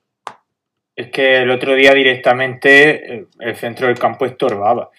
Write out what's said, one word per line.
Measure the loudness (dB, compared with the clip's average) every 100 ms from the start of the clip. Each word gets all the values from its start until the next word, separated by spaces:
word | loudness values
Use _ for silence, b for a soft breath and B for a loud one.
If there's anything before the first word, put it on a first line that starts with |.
| _ _ -20 -20 _ _ _ _ _ -18
Es | -12
que | -2 2 2
el | 0
otro | -2 -2
día | 2 4
directamente, | 4 2 0 0 0 -2 -2 4 6 6 2 -6
eh, | -16 -16 -14
el | -12 -8
centro | -10 -4 -2
del | 0
campo | -2 -2 -6
estorbaba. | -4 -4 -2 -2 -2 -4